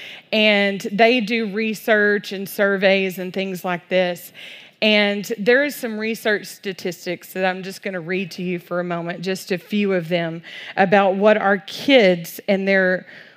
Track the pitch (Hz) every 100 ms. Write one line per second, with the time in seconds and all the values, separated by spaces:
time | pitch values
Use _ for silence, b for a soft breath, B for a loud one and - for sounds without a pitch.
0 | B B _ 220 214 202 202 196 226 202
1 | 226 254 202 233 214 202 220 214 - 214
2 | 208 202 - 190 196 - 202 196 196 196
3 | 190 180 180 190 190 180 185 175 - 185
4 | 180 170 - B B B B _ 214 208
5 | 202 202 196 226 208 254 294 - 240 214
6 | 220 226 226 202 185 - 202 185 185 170
7 | 180 170 - 185 185 185 185 190 208 185
8 | 160 185 185 - 180 175 - 180 175 170
9 | 170 170 180 185 - 180 - 208 202 185
10 | 160 175 165 165 B B B - 190 202
11 | 196 190 214 214 196 202 - - - 262
12 | 190 175 165 - - 196 196 196 185 180
13 | - B B